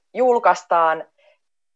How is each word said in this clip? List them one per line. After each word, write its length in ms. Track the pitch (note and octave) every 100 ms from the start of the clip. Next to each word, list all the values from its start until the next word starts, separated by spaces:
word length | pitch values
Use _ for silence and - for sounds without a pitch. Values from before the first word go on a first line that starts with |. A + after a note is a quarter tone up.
| _
julkaistaan 920 | G#3 B3+ A#3+ F#3 F3+ - E3+ D#3+ D#3+ - _ _ _ _ _ _